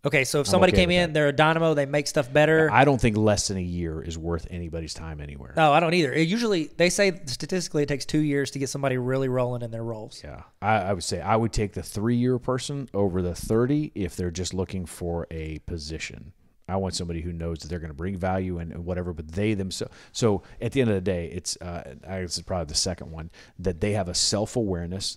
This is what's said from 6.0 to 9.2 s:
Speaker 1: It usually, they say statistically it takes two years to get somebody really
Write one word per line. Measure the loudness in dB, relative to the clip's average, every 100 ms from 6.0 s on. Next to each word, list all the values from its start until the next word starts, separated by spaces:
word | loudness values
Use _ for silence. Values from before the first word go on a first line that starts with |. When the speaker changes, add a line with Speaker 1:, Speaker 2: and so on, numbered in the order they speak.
| 2
Speaker 1:
It | 2 2
usually, | 2 2 0 -2 2
they | 2
say | 4 2 2
statistically | -8 -8 -4 -4 -2 0
it | 0
takes | -2
two | 0 0
years | 2 0 -2
to | -4
get | -4
somebody | -2 0 0
really | 0 0